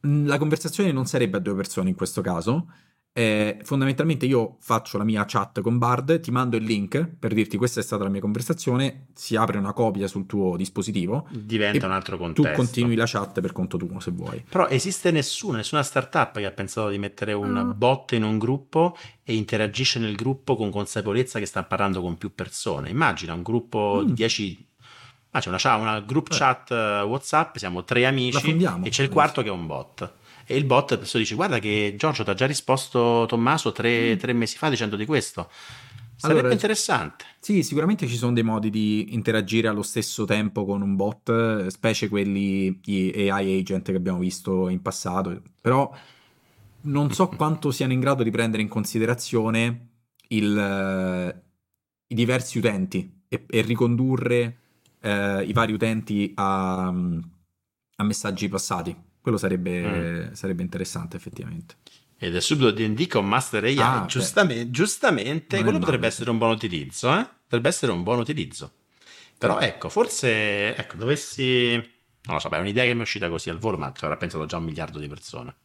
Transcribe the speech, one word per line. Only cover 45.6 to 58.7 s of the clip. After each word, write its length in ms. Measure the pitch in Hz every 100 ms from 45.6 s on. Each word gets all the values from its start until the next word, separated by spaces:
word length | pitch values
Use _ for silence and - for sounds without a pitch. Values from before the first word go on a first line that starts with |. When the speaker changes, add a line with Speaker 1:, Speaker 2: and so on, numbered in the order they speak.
Speaker 1:
però 300 | 117 131 135 - - - _ _ _ _ - _
non 300 | 147 143 147
so 160 | 120 185
Speaker 2:
<laughs> 80 | -
Speaker 1:
quanto 320 | 156 156 147
siano 220 | 127 131
in 80 | 127
grado 220 | 135 135
di 60 | 117
prendere 300 | 113 117 107
in 60 | 107
considerazione 1200 | 113 101 113 110 123 - 117 110 113 117 117 - _ _ _ _
il, 300 | 110 104 104
eh, 840 | 101 98 95 95 92 90 90 - _ _ _ _ _ _ _
i 60 |
diversi 440 | 117 117 127 123 120
utenti 640 | 113 101 92 117 - - _
e, 160 | - -
e 120 | 113
ricondurre, 960 | 107 120 120 120 131 127 113 120 117 117 _ _ _ _
eh, 440 | 110 104 101 98
i 80 | 98
vari 200 | 104 113
utenti 600 | 107 113 110 107 104 101
a, 520 | 101 98 95 92 92 92
a 1160 | 90 90 85 85 - _ _ _ _ _ -
messaggi 440 | 104 107 104 95 101
passati. 600 | 98 -